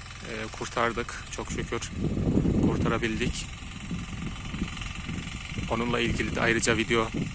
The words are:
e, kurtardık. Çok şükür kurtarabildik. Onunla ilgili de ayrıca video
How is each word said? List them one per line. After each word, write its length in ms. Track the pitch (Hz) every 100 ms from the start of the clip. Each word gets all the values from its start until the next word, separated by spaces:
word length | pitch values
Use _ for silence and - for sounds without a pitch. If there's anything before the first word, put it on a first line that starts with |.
| - - -
e, 180 | 110 110 -
kurtardık. 680 | 117 123 117 113 120 - -
Çok 200 | - 110
şükür 380 | - - 117 - - - - - - - - -
kurtarabildik. 800 | - 117 113 117 110 123 - - - - - - - - - - - - - - - - - - - - - - - -
Onunla 300 | 113 120 120
ilgili 360 | 117 107 110 131
de 60 |
ayrıca 360 | 117 113 113 110
video 300 | 113 117 113 - 135